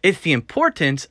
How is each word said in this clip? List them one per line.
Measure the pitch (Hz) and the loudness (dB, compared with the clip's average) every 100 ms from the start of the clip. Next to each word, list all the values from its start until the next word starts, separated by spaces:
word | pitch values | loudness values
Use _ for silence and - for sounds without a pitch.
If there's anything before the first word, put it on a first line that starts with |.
It's | 190 190 | 0 0
the | 165 | 0
importance | 123 - 277 320 - 139 135 - | -2 -2 0 0 2 -2 -2 -4